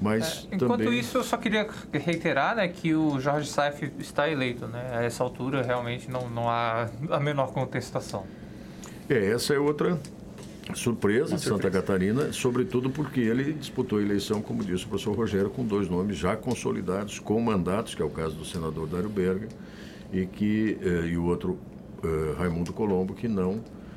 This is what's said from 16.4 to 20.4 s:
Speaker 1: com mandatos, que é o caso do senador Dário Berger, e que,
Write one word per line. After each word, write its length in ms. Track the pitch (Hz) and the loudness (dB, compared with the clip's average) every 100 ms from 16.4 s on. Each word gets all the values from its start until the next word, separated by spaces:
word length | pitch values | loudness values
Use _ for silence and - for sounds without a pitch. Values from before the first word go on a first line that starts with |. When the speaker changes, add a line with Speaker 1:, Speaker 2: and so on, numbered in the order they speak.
| - 240 - - 90 95 104 - | -2 -2 0 -2 0 -2 -2 -6
Speaker 1:
com 220 | - 107 | 0 2
mandatos, 540 | 117 101 85 101 - | 4 2 2 0 -2
que 80 | - | -2
é 20 | |
o 60 | 101 | -2
caso 260 | 73 80 76 | -2 -4 -4
do 80 | |
senador 420 | 76 90 80 76 78 | -6 -4 -2 -2 -2
Dário 220 | 87 104 | -2 -2
Berger, 400 | 101 92 95 107 - - - - - - | 0 2 0 -4 -10 -14 -14 -16 -14 -4
e 140 | 92 92 | -2 -2
que, 520 | - | 0